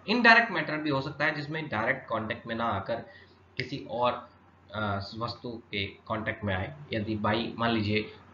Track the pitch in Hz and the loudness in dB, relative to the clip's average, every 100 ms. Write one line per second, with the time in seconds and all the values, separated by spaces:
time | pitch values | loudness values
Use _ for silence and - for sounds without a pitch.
0 | 170 247 233 233 226 170 151 151 151 135 | 0 6 8 8 6 0 -2 -2 0 0
1 | 139 135 151 147 143 160 151 107 117 - | -2 0 0 0 -4 -6 -2 0 0 0
2 | - 110 110 - 113 113 117 98 - 117 | -2 -2 -2 -6 -6 -2 0 0 -2 -4
3 | - - - - - - - 127 - 117 | -6 -16 -20 -20 -10 -8 -6 -6 -6 2
4 | 123 - - - - - - 104 104 98 | 2 2 -6 -20 -20 -20 -10 -4 0 0
5 | 92 110 117 - 123 117 - 104 98 - | -4 -4 -6 -4 -10 -10 -6 -4 -4 -6
6 | - 110 107 104 101 92 95 - - 113 | -6 -4 -2 -2 0 0 -2 -8 -6 -4
7 | 104 107 107 113 - - 117 113 104 107 | -2 0 2 2 0 0 2 2 2 2
8 | 107 - - | 0 -8 -10